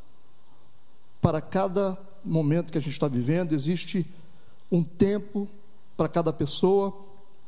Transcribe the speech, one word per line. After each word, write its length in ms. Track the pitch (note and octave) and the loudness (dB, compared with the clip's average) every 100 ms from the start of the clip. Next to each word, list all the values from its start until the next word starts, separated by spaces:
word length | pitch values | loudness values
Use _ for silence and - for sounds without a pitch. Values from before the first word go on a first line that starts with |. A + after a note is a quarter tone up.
| - - - - - - - - - - - - | -10 -10 -10 -10 -10 -10 -10 -10 -10 -8 -8 2
para 180 | F3 D#3 | 2 2
cada 580 | - F#3 G3 F#3 G3 F#3 - - | 0 0 0 2 0 -2 -8 -8
momento 480 | - D#3+ D3 E3 E3 | 0 2 4 2 2
que 60 | D#3+ | -2
a 40 | |
gente 120 | C#3 | -2
está 160 | C3+ D3+ | 0 2
vivendo, 460 | B2 B2 E3 F3 | 2 2 2 2
existe 520 | D3+ C#3 F3 - F#3+ - - - - - - - | 2 2 0 0 -2 -2 -4 -10 -10 -10 -10 2
um 120 | F3 | 2
tempo 640 | E3 - G3 G#3 G3+ G3+ G3+ - - - - - | 2 4 4 4 -2 -4 -4 -6 -10 -10 -6 0
para 100 | D#3 | 2
cada 280 | E3+ D#3+ | 2 2
pessoa, 600 | D3+ C#3+ - F#3 G3 G3 - - - - - | 2 0 4 6 6 4 -2 -8 -10 -10 -10